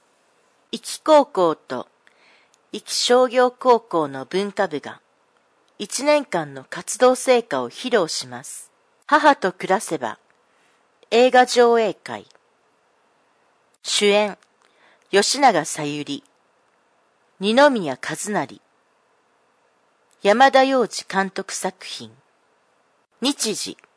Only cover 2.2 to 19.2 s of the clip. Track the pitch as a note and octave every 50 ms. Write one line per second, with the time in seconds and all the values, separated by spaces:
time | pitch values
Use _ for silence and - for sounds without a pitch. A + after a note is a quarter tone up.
2.2 | _ _ _ _ _ _ _ _ _ _ - G#3 - - - - - - A#3+ B3
3.2 | B3+ B3+ G#3+ B3+ B3 B3 B3 - - B3+ A#3+ A3+ - - - E3+ D#3 C#3+ C3+ C3+
4.2 | C3 - - F#3 G3+ G3+ G3 - G3+ F3 D#3 C#3 - A2+ A2 - _ _ _ _
5.2 | _ _ _ _ _ _ _ _ _ _ _ - G#3 - - - C4 D4 D4+ D4
6.2 | C#4+ - - F3 D#3 C#3+ C#3 C3+ C3 _ - E3+ F3+ - - - B3+ B3+ B3+ -
7.2 | - C4 B3+ A#3 A#3 - - C3 B2 A#2+ - - - B3 A3+ A3 F3 D3+ - -
8.2 | - B2+ B2 B2 C3+ - - - - - _ _ _ _ _ _ _ - C#4+ D4+
9.2 | C#4+ D4+ C#4 - - F#3+ F3 - - F3+ F#3+ F#3+ - - E3+ D3 C3 A2 G#2+ -
10.2 | _ _ _ _ _ _ _ _ _ _ _ _ _ _ _ _ _ _ - A3+
11.2 | B3 B3+ B3 B3 B3+ B3 - A#3+ A#3+ A#3 A#3 A#3 A3+ G3+ E3 - - - A#2+ G#2
12.2 | F#2+ - _ _ _ _ _ _ _ _ _ _ _ _ _ _ _ _ _ _
13.2 | _ _ _ _ _ _ _ _ _ _ _ _ - - - - G#3 G3+ G3+ G#3
14.2 | G#3+ G3+ F#3 - _ _ _ _ _ _ _ _ _ _ _ _ _ _ - G3
15.2 | G3+ - - B3+ D4 B3+ G3+ D#3+ D3 - - - D3+ D3 D3 D3 C#3+ - C#3+ -
16.2 | - _ _ _ _ _ _ _ _ _ _ _ _ _ _ _ _ _ _ _
17.2 | _ _ _ - F#3+ G3+ A3 B3 C#4+ D4 C4 A3+ F3 D3 B2+ - - - D#3 -
18.2 | - G3+ G#3+ F3+ C#3+ A#2 G2+ F#2+ _ _ _ _ _ _ _ _ _ _ _ _